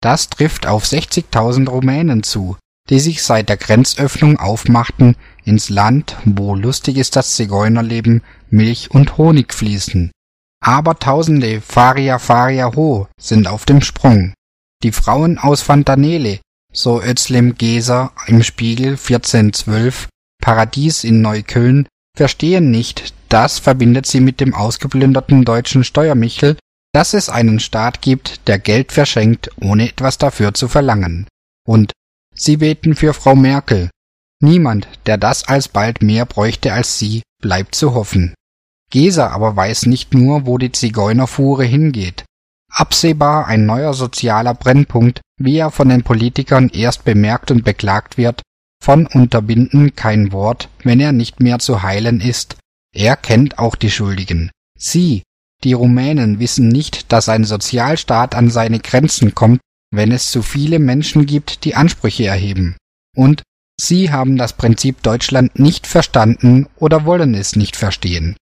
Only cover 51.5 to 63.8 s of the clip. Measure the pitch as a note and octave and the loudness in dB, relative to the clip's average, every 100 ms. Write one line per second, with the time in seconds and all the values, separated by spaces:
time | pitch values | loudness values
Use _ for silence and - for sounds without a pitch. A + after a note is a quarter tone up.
51.5 | A#2+ - A2+ F#2+ G2 A2+ A#2+ A2 A#2+ - | 0 -2 -4 -2 -4 -2 -2 -2 -6 -10
52.5 | - _ _ _ - G#2 C3+ - A#2 C#3+ | -16 _ _ _ -4 -2 -2 2 2 2
53.5 | - A#2 - A2 - G2+ F#2+ F#2 E2+ E2+ | 0 -4 -2 -4 -2 -4 -6 -4 -4 -6
54.5 | _ _ _ - E3 F3+ A2 - _ _ | _ _ _ -4 0 0 -2 -6 _ _
55.5 | _ C3 B2+ B2 B2 C3 D3+ A2+ G#2 A#2+ | _ -2 2 2 2 0 0 0 -2 -4
56.5 | - A#2 A#2+ D3+ - - A#2 A2+ A2 A2 | 0 2 2 -2 -10 0 0 2 0 0
57.5 | G#2+ - B2 A#2+ D#3+ - A#2 B2 - A#2+ | -2 -4 -4 -2 -4 -2 0 0 2 0
58.5 | A#2 A2+ A2+ - B2+ D#3 - A2 - A2+ | 2 -2 -4 -2 0 0 0 0 2 2
59.5 | B2 _ _ _ G#2 G#2+ A#2+ - A#2+ G#2+ | 2 _ _ _ -2 0 -2 -4 -6 -6
60.5 | C#3+ D3 E3 C#3+ B2+ D3+ D3+ C#3+ D3 - | -4 -2 0 2 0 0 2 2 0 -6
61.5 | - - - E3+ - A2 - G#2+ G2 G2 | -8 -6 0 0 0 -6 -2 -2 -2 -4
62.5 | F#2+ F2 F2 _ _ _ - C3 D3+ - | -4 -4 -6 _ _ _ 0 2 2 -2
63.5 | _ _ _ | _ _ _